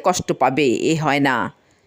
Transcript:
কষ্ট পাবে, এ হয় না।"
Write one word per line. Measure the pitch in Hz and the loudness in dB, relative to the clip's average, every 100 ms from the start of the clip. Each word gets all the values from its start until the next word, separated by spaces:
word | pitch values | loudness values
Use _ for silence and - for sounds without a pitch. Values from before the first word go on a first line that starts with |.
কষ্ট | - - - | 0 -2 -2
পাবে, | - 131 131 139 | 0 0 2 2
এ | 110 120 160 | 2 0 0
হয় | 156 143 | 0 0
না।" | 139 123 101 - _ _ | 2 0 -2 -8 _ _